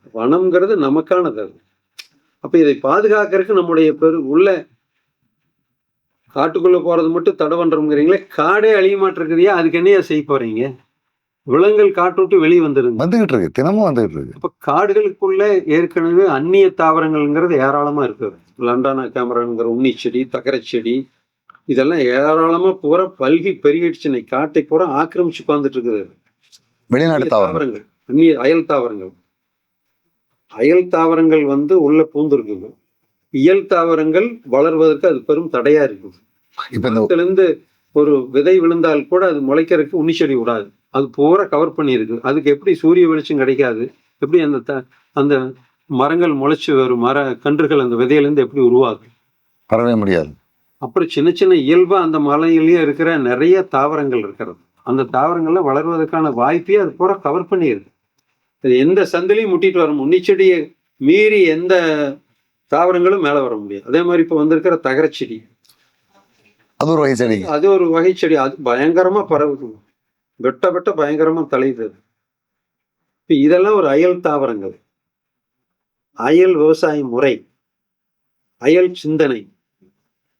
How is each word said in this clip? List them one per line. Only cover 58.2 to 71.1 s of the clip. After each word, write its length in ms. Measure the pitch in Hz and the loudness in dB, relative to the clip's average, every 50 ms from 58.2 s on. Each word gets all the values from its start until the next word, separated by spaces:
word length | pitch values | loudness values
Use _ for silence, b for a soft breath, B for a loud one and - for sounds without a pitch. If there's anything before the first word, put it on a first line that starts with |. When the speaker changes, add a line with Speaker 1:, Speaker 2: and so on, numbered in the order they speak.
| _ _ _ _ _ _ _ _ - | _ _ _ _ _ _ _ _ 0
Speaker 1:
அது 120 | 131 123 127 139 | 0 2 2 2
எந்த 180 | 160 185 202 180 - - | 2 2 2 0 0 -2
சந்திலையும் 380 | 170 180 185 208 220 226 202 185 | -2 0 0 0 0 0 -2 -2
முட்டிட்டு 280 | 170 190 190 180 175 | 0 0 0 0 0
வர 80 | 160 151 | 0 0
முடியும். 120 | 147 143 131 | -2 -2 -2
உன்னிச்செடியை 540 | 147 175 185 180 - 196 180 190 185 180 165 147 - _ _ _ _ _ - | 0 0 0 2 2 2 4 4 2 2 0 -2 -8 _ _ _ _ _ -2
மீறி 380 | 135 143 175 202 214 214 214 202 180 165 156 | 0 2 4 4 4 4 4 4 2 2 2
எந்த 180 | 165 175 180 185 180 170 160 156 151 147 139 139 - _ _ _ _ _ _ _ _ _ - | 0 0 0 2 2 2 0 0 -2 -4 -6 -6 -10 _ _ _ _ _ _ _ _ _ -2
தாவரங்களும் 540 | 143 156 170 185 180 175 175 185 202 196 160 | 0 0 2 2 2 2 2 2 2 0 0
மேல 120 | 143 147 143 135 | 0 0 0 -2
வர 100 | 120 117 107 | -2 -6 -8
முடியாது. 240 | 104 98 101 98 - 120 | -8 -10 -12 -12 -6 -2
அதே 120 | 131 165 175 | 0 0 0
மாதிரி 160 | 175 175 170 160 | 2 2 0 0
இப்ப 120 | 165 175 151 | 0 0 0
வந்திருக்கிற 340 | 151 156 165 156 160 180 175 165 - | 0 0 0 0 0 0 -2 -2 -2
தகரச்செடி, 520 | 135 131 143 160 147 - - 127 117 113 110 - _ _ _ _ _ _ _ _ _ _ _ _ _ _ _ _ _ _ _ _ _ _ _ _ _ _ - | -2 0 0 0 -2 -2 -6 -10 -10 -12 -14 -18 _ _ _ _ _ _ _ _ _ _ _ _ _ _ _ _ _ _ _ _ _ _ _ _ _ _ -4
Speaker 2:
அது 120 | - 156 165 | -2 0 0
ஒரு 80 | 151 147 | 2 2
வகை 120 | 135 131 113 | 0 0 0
செடி. 160 | 127 113 110 98 92 - 151 | 0 0 0 -2 -2 -4 -2
Speaker 1:
அது 100 | 147 165 202 196 | 0 2 2 2
ஒரு 120 | 190 180 165 160 | 2 2 0 0
வகை 180 | 165 165 185 185 - | 2 2 0 0 0
செடி. 140 | - 160 160 143 135 | 0 0 0 0 0
அது 120 | 135 135 - 135 | -2 -4 -6 -4
பயங்கரமா 540 | 127 120 127 143 160 165 180 185 185 196 208 196 - | -2 -2 0 0 0 2 2 2 2 0 -2 -2 0
பரவுது, 360 | 160 147 151 147 139 135 139 113 110 104 _ _ _ _ _ _ _ _ _ _ _ - | -2 0 0 -2 -4 -6 -10 -16 -18 -20 _ _ _ _ _ _ _ _ _ _ _ -6
வெட்ட 320 | 117 131 127 - - 180 170 | -4 -4 -4 -2 -2 -2 -2
வெட்ட 140 | 180 175 220 180 160 | -2 -4 -4 -2 -2
பயங்கரமா 420 | 147 143 | -2 -2